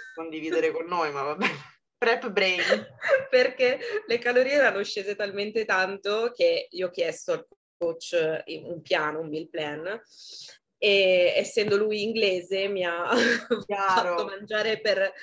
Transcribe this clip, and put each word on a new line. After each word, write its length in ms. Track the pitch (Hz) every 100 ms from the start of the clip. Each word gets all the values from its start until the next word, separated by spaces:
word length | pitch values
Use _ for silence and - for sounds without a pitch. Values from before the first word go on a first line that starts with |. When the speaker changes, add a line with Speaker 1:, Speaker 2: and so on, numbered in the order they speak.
| -
Speaker 1:
condividere 560 | - 165 156 160 170 160
con 160 | 156 170
noi, 260 | 175 156
ma 100 | 143
vabbè. 220 | 139 160
<laughs> 540 | 233 - - - _ _
Prep 320 | 226 247 247
brain. 320 | 202 190 180
Speaker 2:
<laughs> 640 | 175 - - - - 554 -
Perché 500 | 254 254 - 254 285 480 415 -
le 120 | 233
calorie 340 | 240 247 262
erano 300 | 285 247 196
scese 320 | 202 - 196
talmente 520 | 202 202 196 208 220 214
tanto 640 | 190 185 196 202 214 233
che 340 | 233 170 170 -
io 160 | 175 180
ho 40 |
chiesto 420 | 180 165 156 -
al 140 | 160 - _ _ _
coach, 380 | 170 165 -
eh, 480 | 175 156 156 - 156
un 160 | 156 170
piano, 400 | - 175 151 151
un 80 | 160
meal 200 | 156 160
plan, 500 | 151 151 147 170 226 - - - - - - _ _
e 540 | 208 196 190 185 180 208
essendo 420 | 202 - 208 202
lui 240 | 214 214
inglese 640 | 208 226 208 185 175 190 196
mi 160 | 202
ha 240 | 175 170 170
<laughs> 560 | 240 233 233 - 220 -
Speaker 1:
Chiaro. 480 | 202 196 185 180
Speaker 2:
fatto 100 | 175 202
mangiare 520 | 196 208 214 214 214
per 300 | 214 190 190 -